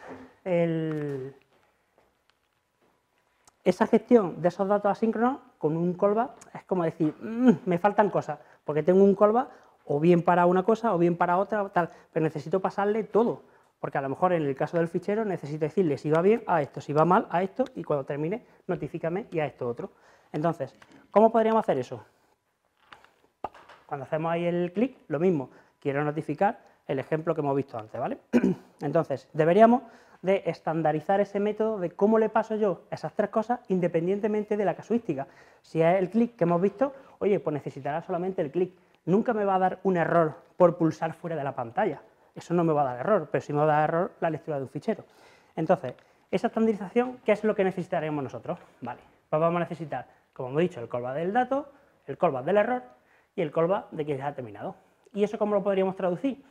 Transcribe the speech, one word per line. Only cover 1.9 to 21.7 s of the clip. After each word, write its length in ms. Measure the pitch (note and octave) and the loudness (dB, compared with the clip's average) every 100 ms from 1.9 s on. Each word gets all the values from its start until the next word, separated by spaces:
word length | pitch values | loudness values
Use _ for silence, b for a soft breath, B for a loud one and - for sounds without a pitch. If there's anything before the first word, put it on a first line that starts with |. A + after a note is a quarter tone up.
| _ _ _ _ _ _ _ _ _ _ _ _ _ _ _ _ _ | _ _ _ _ _ _ _ _ _ _ _ _ _ _ _ _ _
esa 220 | - - G#3+ | -2 0 2
gestión 540 | A3+ - A#3 F3+ E3 | 2 4 4 4 -2
de 80 | E3+ | -2
esos 200 | - F#3+ | 0 0
datos 220 | G#3 G3+ | 0 0
asíncronos 460 | G3 A3+ G#3+ A#3+ C#4+ - _ | 0 0 0 0 -2 -12 _
con 180 | D3+ E3 | -2 0
un 180 | F3 | -2
callback 360 | F3 G3+ G#3+ B3 - - | 0 0 2 -2 -6 -18
es 100 | F3+ | -16
como 200 | - F#3 | -6 -2
decir, 300 | E3 - D#3 D3 | -2 0 -2 -2
"Mm, 300 | A3 A3+ B3+ F3 - | -10 2 4 4 2
me 120 | E3+ | 0
faltan 300 | G3+ G3+ G#3 | 2 2 2
cosas", 280 | E3 C#3+ D3 B B | 2 -4 -12 B B
porque 180 | - D3+ | -4 -2
tengo 200 | D#3 F#3 | 4 6
un 100 | G3 | 6
callback 340 | F#3+ G#3 A#3 C4+ B B B | 6 4 2 -2 B B B
o 140 | - D3 | -4 2
bien 220 | E3 E3+ | 4 4
para 240 | E3 F3 F3 | 4 4 4
una 160 | F#3 | 4
cosa 320 | F#3 A3+ A#3 | 2 0 2
o 40 | F3 | 2
bien 180 | F3 E3+ | 2 2
para 200 | F3 F3+ | 0 0
otra, 300 | G3+ G#3+ G3 | 0 -2 -2
tal, 200 | F#3 E3 B B | -2 -2 B B
pero 100 | E3 | -2
necesito 360 | D#3 D3+ D#3+ F#3+ | -2 -4 -4 -2
pasarle 440 | F#3+ - G3+ A3 | -2 -2 -2 -2
todo, 380 | G#3+ B3+ A#3+ C3+ - b b _ | 0 0 0 -2 -10 b b _
porque 180 | D3+ D3 | -6 -4
a 20 | |
lo 80 | C3+ | -4
mejor 240 | C3+ F3+ | -2 0
en 100 | F3 D3 | 0 -2
el 80 | |
caso 220 | C3 D3+ E3+ | -2 -2 -2
del 120 | E3+ | -2
fichero 360 | F3+ F3 G#3 | -4 -4 -4
necesito 360 | G#3+ E3+ C#3 D3+ | -2 -6 -6 -6
decirle 340 | D3+ - F3 C3+ | -4 0 0 0
si 120 | D3+ | 0
va 120 | D#3+ | 2
bien 220 | F#3 A3+ - | 4 2 2
a 160 | F3 | -2
esto, 180 | C#3 - | -2 -8
si 120 | - | -4
va 120 | D3 | 2
mal 220 | D#3+ G3 - | 4 4 2
a 120 | E3+ | -2
esto, 220 | F#3+ - B3+ | -2 -4 -6
y 80 | - | -6
cuando 220 | E3 D3 | -4 -4
termine, 420 | C3+ C#3+ D#3 A3 b b - | -4 -6 -4 -6 b b -8
notifícame 600 | E3 D3+ E3+ E3 F3+ - | -6 -6 -6 -6 -6 -6
y 80 | E3 | -4
a 60 | C#3+ | -4
esto 200 | - B2 | -4 -8
otro. 220 | A#2+ F#3+ b b b b | -6 -10 b b b b
Entonces, 440 | D3+ E3 D#3+ C3 - B B B | -4 -2 -2 -8 -12 B B B
¿cómo 220 | G3+ A3+ | 4 4
podríamos 280 | A3+ A3 A3 | 4 2 2
hacer 180 | G#3 | 2